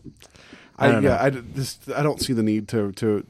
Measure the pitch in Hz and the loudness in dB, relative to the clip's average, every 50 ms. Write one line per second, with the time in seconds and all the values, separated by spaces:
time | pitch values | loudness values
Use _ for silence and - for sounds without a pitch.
0 | - - - - - - _ - - - - - - - - - 135 139 113 110 | -20 -20 -20 -20 -20 -20 _ -20 -20 -20 -20 -20 -20 -16 -6 2 4 4 4 4
1 | - - 101 - 123 143 135 127 117 - - 139 131 - - - - 139 120 127 | 4 2 2 4 2 0 0 -2 -10 -10 -8 -6 -6 -8 -8 -14 -12 -8 -4 0
2 | 147 151 127 - - - 127 113 110 107 107 110 104 - - 113 104 101 92 - | 0 0 0 -2 -2 -2 0 0 2 2 0 0 -2 -2 -2 -2 -2 -2 -4 -2
3 | 117 110 104 98 - | 0 0 0 0 -2